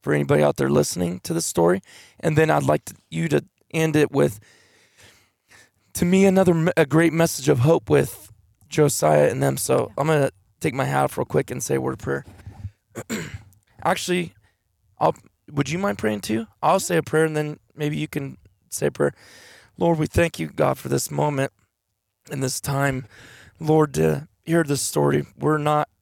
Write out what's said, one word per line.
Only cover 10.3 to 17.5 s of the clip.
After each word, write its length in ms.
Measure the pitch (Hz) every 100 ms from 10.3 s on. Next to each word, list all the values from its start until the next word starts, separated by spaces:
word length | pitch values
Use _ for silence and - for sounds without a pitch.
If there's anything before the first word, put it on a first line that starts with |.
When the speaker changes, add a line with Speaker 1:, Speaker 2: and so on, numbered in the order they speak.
| _ _ _
Speaker 1:
take 140 | 156
my 120 | 131 135
hat 180 | 139 139
off 120 | -
real 80 | 131
quick 260 | 147 139
and 100 | 127
say 120 | 127 135
a 60 |
word 120 | 131
of 60 | 131
prayer. 260 | - 139 139 - - - - _ _ - -
<clears throat> 760 | 202 156 - - _ _ _
Actually, 500 | - 190 - 180 170 _ _ _ _ _ _ _
I'll, 160 | 156 - _ _ -
would 180 | 147 135
you 80 | 165
mind 200 | 202 202
praying 240 | 214 214
too? 260 | - 220 226 _
I'll 180 | 147 190
say 180 | 285 170
a 60 |
prayer 220 | 156 156 160
and 100 | 151
then 240 | 151